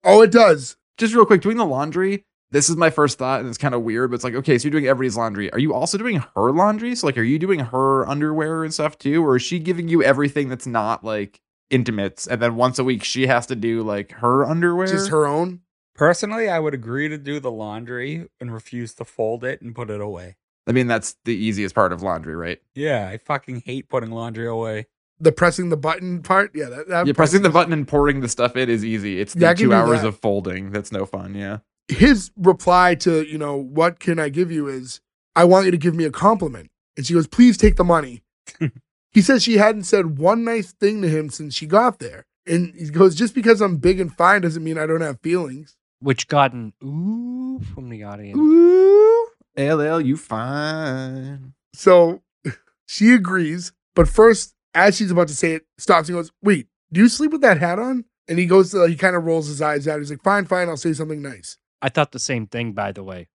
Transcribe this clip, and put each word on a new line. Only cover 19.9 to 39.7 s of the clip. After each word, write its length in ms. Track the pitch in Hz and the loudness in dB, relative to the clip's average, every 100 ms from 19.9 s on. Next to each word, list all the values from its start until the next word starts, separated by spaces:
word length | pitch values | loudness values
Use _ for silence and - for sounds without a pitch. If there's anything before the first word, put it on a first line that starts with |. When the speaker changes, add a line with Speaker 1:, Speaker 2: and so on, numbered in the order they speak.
| 104 | -10
Speaker 3:
away. 380 | 104 87 90 _ _ _ - | -10 -12 -16 _ _ _ -2
Speaker 2:
I 60 | |
mean, 160 | 123 123 | 0 0
that's 300 | 113 - - 113 | -2 -4 -12 -8
the 100 | 104 | -4
easiest 400 | 110 101 98 110 | -4 -4 -4 0
part 160 | 92 | 0
of 100 | 87 | -2
laundry, 340 | 98 82 78 80 | -6 -6 -8 -10
right? 240 | 85 85 _ | -10 -12 _
Speaker 3:
Yeah, 360 | 135 151 123 95 | -10 -6 -4 -6
I 80 | 110 | -14
fucking 460 | - 143 - 123 - | -8 -8 -8 -14 -12
hate 240 | 131 - | -14 -8
putting 220 | 135 113 | -8 -6
laundry 360 | 113 117 110 117 | -10 -10 -8 -8
away. 400 | 113 113 107 110 _ _ _ | -6 -6 -8 -12 _ _ _
Speaker 1:
The 140 | 160 | 0
pressing 360 | 147 175 175 180 | 4 0 0 -4
the 80 | 151 | -4
button 440 | 156 165 185 180 | -4 -4 -6 -10
part? 300 | - 190 208 151 | 0 0 0 -6
Yeah, 140 | 135 | -10
that, 180 | 123 175 | -12 -4
that 200 | 175 160 | -2 0
Speaker 2:
Yeah, 60 | |
pressing 280 | 139 156 190 | 2 4 4
the 80 | 190 | 4
button 240 | 160 180 | 2 2
and 120 | 156 135 | -2 -2
pouring 340 | 147 143 135 | 0 0 0
the 80 | 120 | -6
stuff 260 | - 120 127 | -2 -2 0
in 140 | 127 | -2
is 160 | 113 110 | -2 -2
easy. 340 | 110 101 92 | -4 -4 -6
It's 140 | 104 | -6
the 80 | - | 0
Speaker 1:
Yeah, 80 | 170 | 2
I 40 | |
can 100 | 175 | 4
Speaker 2:
two 60 | 127 | 2
Speaker 1:
do 20 | |
Speaker 2:
hours 280 | 113 113 117 | 4 2 0
Speaker 1:
that. 60 | 107 | -2
Speaker 2:
of 120 | 101 | -4
folding 520 | 110 101 92 92 98 | -4 -2 -4 -10 -8
that's 220 | 104 101 | -10 -8
no 120 | 101 98 | -10 -8
fun, 300 | 98 95 101 | -10 -12 -12
yeah. 220 | 98 107 _ _ - | -10 -12 _ _ -10
Speaker 1:
His 420 | - 226 233 - - | 4 4 4 -2 2
reply 580 | 180 165 - 180 180 175 | 2 2 2 4 4 2
to, 280 | 180 160 156 | 0 0 -2
you 100 | 151 | -6
know, 200 | 147 143 | -6 -6
"What 420 | 131 147 170 175 | -6 0 0 0
can 200 | - 165 | -4 -2
I 100 | 151 | -4
give 220 | 143 180 | -4 -4
you?" 160 | 160 143 | -4 -6
is, 340 | 131 127 - _ _ _ 165 | -10 -14 -18 _ _ _ 4
"I 80 | |
want 220 | 175 185 190 | 6 6 4
you 60 | |
to 60 | 175 | 0
give 180 | 170 165 | -2 -2
me 100 | 156 | -4
a 60 | |
compliment." 600 | - 185 220 151 87 78 _ _ - | 2 2 2 -4 -10 -20 _ _ -12
And 100 | 127 | -2
she 80 | |
goes, 140 | 170 151 | 0 0
"Please 300 | - 247 190 | 6 6 6
take 180 | 214 185 | 4 4
the 80 | |
money." 400 | 180 165 135 120 _ _ - _ | 2 2 0 -16 _ _ -20 _
Speaker 2:
<laughs> 120 | 151 - _ _ _ | -8 -8 _ _ _
Speaker 1:
He 100 | 220 | 2
says 200 | 180 262 | 4 2
she 160 | 240 214 | 2 4
hadn't 280 | 214 | 4